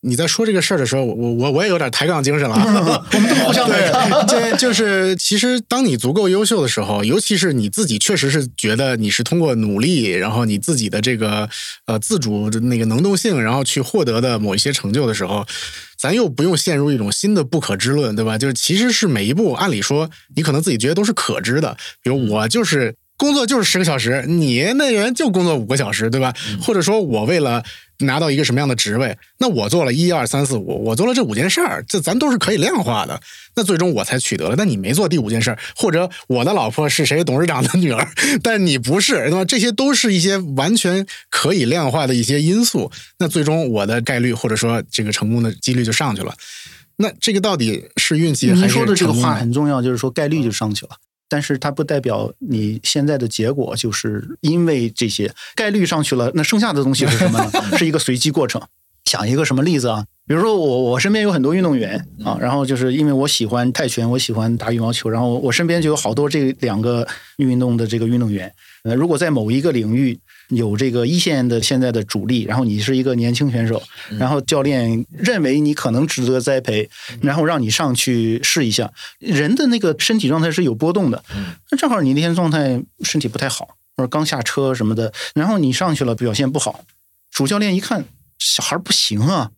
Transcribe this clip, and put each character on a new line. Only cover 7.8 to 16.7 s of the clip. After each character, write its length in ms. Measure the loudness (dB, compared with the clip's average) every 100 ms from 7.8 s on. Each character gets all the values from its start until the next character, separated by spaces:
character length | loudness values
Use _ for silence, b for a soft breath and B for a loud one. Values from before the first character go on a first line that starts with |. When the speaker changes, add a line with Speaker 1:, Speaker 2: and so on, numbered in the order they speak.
| -2
Speaker 1:
己 120 | 0
确 160 | 0
实 160 | 0 2
是 160 | 0 -2 -4
觉 200 | -2 0
得 200 | 0 0
你 140 | 0
是 140 | -2
通 160 | 0 0
过 140 | 2 2
努 240 | 0 0
力， 300 | 2 2 0
然 200 | 0 -2
后 140 | 0
你 140 | 0 -2
自 180 | -2 -2
己 120 | -2
的 120 | -2
这 160 | -2 0
个， 320 | -2 -2 -4 B B B -6
呃， 120 | -4
自 200 | -2 -2
主 300 | -2 -2 -2
的 100 | -2
那 160 | 0 0
个 80 |
能 180 | 0 2
动 140 | 2 2
性， 260 | 0 0
然 100 | 0
后 120 | 0
去 160 | -2 -2
获 240 | -2 0
得 160 | 0 0
的 180 | 0 0
某 160 | -2
一 40 | 0
些 140 | 0
成 200 | -2 -2
就 160 | 0 0
的 60 |
时 120 | -2 -2
候， 180 | -4 -6 B B B B B
咱 160 | -2
又 140 | 0 0
不 160 | 0
用 120 | 0 2
陷 200 | 0